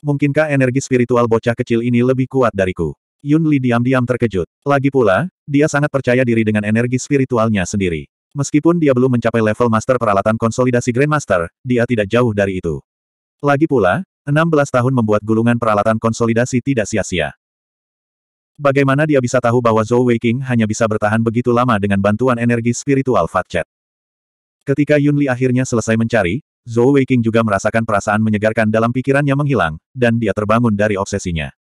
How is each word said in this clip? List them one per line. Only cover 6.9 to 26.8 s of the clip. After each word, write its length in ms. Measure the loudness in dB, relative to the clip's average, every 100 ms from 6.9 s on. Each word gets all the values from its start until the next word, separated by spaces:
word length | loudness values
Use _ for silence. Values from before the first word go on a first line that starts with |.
| -4
spiritualnya 720 | -2 -2 0 0 0 0 -2
sendiri. 400 | -2 -2 -4 -10 _ _
Meskipun 480 | -8 -2 0 2 2
dia 160 | 2 2
belum 240 | 2 2
mencapai 240 | 0 0
level 240 | 0 0 0
master 320 | 0 0 0
peralatan 400 | 0 0 0 0
konsolidasi 480 | -2 0 0 0 -2
Grandmaster, 640 | 0 0 0 -2 -2 -2 _
dia 240 | -4 -2
tidak 240 | 0 -2 0
jauh 240 | 2 2
dari 320 | 0 -2 -2
itu. 160 | -6 -6 _ _ _ _ _ _
Lagi 240 | -2 0 2
pula, 320 | 2 2 0 -6 _
enam 240 | -4 0 2
belas 240 | 2 0
tahun 180 | 0 0
membuat 300 | 0 0 0
gulungan 400 | 0 0 2 0
peralatan 400 | 0 0 0 0
konsolidasi 640 | -2 0 -2 0 0 -2
tidak 240 | -2 -2 -2
sia-sia. 480 | -4 -4 -4 -6 -8 _ _ _ _ _ _ _ _ _ _ _ _
Bagaimana 480 | 0 2 2 0
dia 160 | 2 2
bisa 160 | 2 0
tahu 240 | 2 2
bahwa 240 | 2 2
Zhou 240 | 2 2 2
Weiqing 320 | 2 0 -2 -2
hanya 160 | 0
bisa 240 | 0 0 -2
bertahan 320 | 0 0 0
begitu 320 | 0 -2 0
lama 240 | 0 2 0
dengan 240 | 0 0
bantuan 400 | 0 0 0 0
energi 320 | 0 0 -2
spiritual 560 | -4 -2 0 2 0 0
Fat 160 | -2
Chat? 220 | -4 -6 -8 _ _ _ _ _ _ _ _ _
Ketika 320 | -6 -2 2 2
Yun 240 | 2 0
Li 80 | 0
akhirnya 400 | 0 0 0 0
selesai 260 | -2 0 0
mencari, 400 | 0 0 0 -4 _ _
Zhou 320 | -6 2